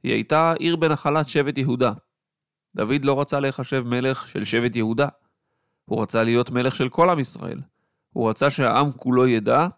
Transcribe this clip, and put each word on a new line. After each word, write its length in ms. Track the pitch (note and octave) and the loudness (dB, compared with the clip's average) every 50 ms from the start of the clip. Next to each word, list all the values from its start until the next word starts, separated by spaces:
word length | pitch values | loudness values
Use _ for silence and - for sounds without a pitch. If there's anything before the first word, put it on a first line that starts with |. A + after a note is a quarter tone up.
היא 100 | - - | -2 -2
הייתה 400 | A2+ A2 A#2 - D3+ D#3 D#3+ E3 E3 - | -2 -2 0 0 2 2 4 2 0 0
עיר 180 | E3 E3+ E3+ | 0 -2 0
בנחלת 520 | E3 D#3+ D#3+ D3+ C#3 - D3 D3 D#3 D3+ C#3 | 0 0 0 0 0 0 0 0 0 -2 0
שבט 300 | - D3 C#3 C#3 D3 C#3 | 0 0 0 0 -2 -2
יהודה. 340 | C3 C3 A#2+ B2 C3 A#2 G#2 - _ _ _ _ _ _ _ _ _ _ _ _ _ _ _ | -2 -2 0 2 0 0 0 -4 _ _ _ _ _ _ _ _ _ _ _ _ _ _ _
דוד 280 | - G#2+ G#2+ C3 D3 C3+ | -6 -2 -2 -2 0 2
לא 160 | C#3 C#3 C3+ | 0 0 0
רצה 200 | C#3+ - - C#3 | 0 -2 -2 -2
להיחשב 420 | C#3 C3+ C3+ - B2+ - C#3+ C3+ A#2+ | -2 -2 -4 -6 -6 -4 -4 -4 -2
מלך 420 | A#2+ B2 B2 B2+ C3 C3 - - - | -2 -2 0 0 0 -2 -2 -8 -8
של 160 | - - G#2 | -6 -6 -4
שבט 320 | G2+ A2+ A#2 A#2+ A#2+ A2+ | 0 0 0 0 0 0
יהודה. 320 | A#2+ A2 A2 A2+ A2+ C#3+ C#3 - _ _ _ _ _ _ _ _ _ _ _ _ _ _ | 0 -2 0 0 0 0 -2 -2 _ _ _ _ _ _ _ _ _ _ _ _ _ _
הוא 180 | - G#2 G#2+ | -6 -4 -4
רצה 200 | A2 - - A#2 | -4 -2 0 0
להיות 280 | A2+ A2+ A#2 A#2+ B2 - | 2 2 2 2 0 0
מלך 240 | B2 B2 B2 C3 B2+ | -2 -2 -2 -2 -2
של 140 | - C3 B2+ | -2 -4 -2
כל 220 | - - E3 F#3 | 2 2 2 4
עם 80 | F3 D#3 | 4 0
ישראל. 420 | C3 - - - - - - - C#3 _ _ _ _ _ _ _ _ _ | -2 -6 -6 -10 -10 -10 -10 -10 -12 _ _ _ _ _ _ _ _ _
הוא 180 | _ - A#2 A2 | _ -2 0 0
רצה 200 | A2 - C#3 C#3+ | 0 2 0 0
שהעם 420 | C#3 - C#3 A#2 G#2+ B2 C#3+ D3 | 2 2 0 2 2 2 2 0
כולו 340 | C3 - - B2+ B2 B2+ B2+ | -2 -4 -2 2 4 4 4
ידע 400 | B2+ A#2+ A2+ G#2 G#2 A#2 C3+ E3 F3+ - | 4 2 2 2 2 2 2 2 0 -4